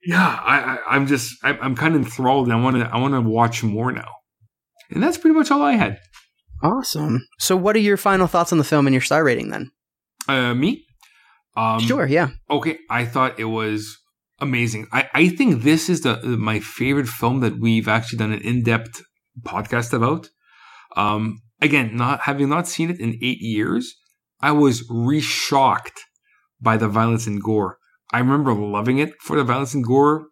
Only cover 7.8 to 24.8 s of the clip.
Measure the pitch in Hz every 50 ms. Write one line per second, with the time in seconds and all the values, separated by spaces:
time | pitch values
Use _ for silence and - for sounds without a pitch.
7.8 | 214 208 202 190 - 202 196 190 185 170 - 175 170 - - 160 143 - - 151
8.8 | 143 139 135 127 123 - 139 151 165 139 120 - 57 104 104 52 - 135 _ _
9.8 | _ _ _ _ _ _ _ _ - - 135 131 123 120 120 123 139 185 269 -
10.8 | - _ _ _ - _ _ _ _ _ _ _ _ _ _ - 113 113 110 113
11.8 | 113 117 247 285 190 135 139 165 175 139 127 - _ _ 147 143 - 165 151 -
12.8 | - _ 110 120 120 117 120 135 131 131 131 - 113 113 113 110 110 107 107 107
13.8 | 104 104 - - _ _ _ _ _ _ _ _ 143 139 127 120 120 117 104 107
14.8 | 107 - - 127 135 - - 131 165 180 175 - 277 247 165 117 113 143 156 160
15.8 | 160 - 175 156 - 131 113 117 - 127 123 113 113 110 110 104 104 - - -
16.8 | 127 131 139 143 139 117 117 - - 117 127 135 123 110 - 117 113 117 113 113
17.8 | 110 113 107 113 113 - - 113 110 107 107 101 - 104 120 127 113 117 117 113
18.8 | 117 - - - - _ _ _ _ _ _ 127 117 - - - - - - 120
19.8 | 117 120 - 123 113 123 151 170 - - _ _ _ _ _ _ - - - -
20.8 | - _ - - 101 104 104 107 110 110 104 107 _ _ _ _ 143 151 139 147
21.8 | 127 110 107 120 120 123 143 - - - 139 139 143 135 147 165 175 175 - -
22.8 | 165 165 175 175 - 117 113 117 120 123 127 - - 113 110 104 107 135 - 113
23.8 | 254 - - _ _ _ _ _ _ _ _ _ - 143 151 147 147 139 120 117